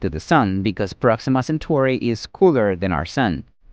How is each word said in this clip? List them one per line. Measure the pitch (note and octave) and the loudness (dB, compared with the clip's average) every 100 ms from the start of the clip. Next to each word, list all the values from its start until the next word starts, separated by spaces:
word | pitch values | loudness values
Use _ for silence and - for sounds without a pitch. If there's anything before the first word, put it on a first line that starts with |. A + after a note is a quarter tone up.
to | F#2+ | -6
the | D#2 | -4
Sun | - E3 G#2 F#2+ | 0 2 2 0
because | G2 F2+ G2+ | -2 -2 -6
Proxima | - B2 A2 - C3 | 0 0 0 0 -2
Centauri | B2+ D#3+ - D3 C3+ B2+ | 0 -4 -2 0 0 0
is | A#2+ A2+ - | -2 -4 -6
cooler | - F#3+ C3+ G#2 F2+ | 2 4 4 2 0
than | F#2+ | 0
our | D#2+ | -2
Sun. | E2+ - A#2 C#2+ - _ - | -2 -2 -2 -2 -8 _ -20